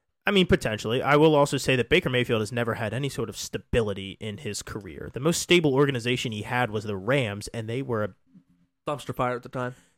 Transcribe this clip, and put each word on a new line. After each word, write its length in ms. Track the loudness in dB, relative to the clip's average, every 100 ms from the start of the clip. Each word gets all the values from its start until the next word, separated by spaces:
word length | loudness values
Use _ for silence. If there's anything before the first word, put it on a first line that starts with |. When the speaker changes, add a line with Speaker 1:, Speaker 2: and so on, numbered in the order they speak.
| _ _ 0
Speaker 1:
I 40 |
mean, 140 | 2 4
potentially. 560 | 2 0 -4 -2 -2
I 140 | 4 6
will 180 | 6
also 240 | 6 4 2
say 180 | 2 2
that 120 | 4
Baker 200 | 2 2
Mayfield 320 | 0 0 0
has 100 | -2
never 240 | -2 -2 -2
had 180 | -4
any 160 | -4 -6
sort 200 | -6 -8
of 80 | -8
stability 800 | -10 -10 -4 0 0 -2 -8 -10
in 180 | -10 -8
his 240 | -8 -8
career. 480 | -8 -10 -12 -12 -12
The 80 | -4
most 200 | 0 0
stable 320 | 4 6 6
organization 580 | 4 4 2 0 -2 -2
he 100 | -6
had 260 | -2 0 0
was 140 | -2
the 140 | -4 -4
Rams, 500 | 0 0 0 -4 -8
and 200 | -8 -6
they 140 | -6
were 220 | -2 -2
a 60 | -2 -6 _ -20 _ _ _ _ -8
Speaker 2:
Dumpster 300 | -8 -6 -2
fire 220 | -2 -2
at 60 |
the 60 | -8
time. 240 | -6 -6 -8 _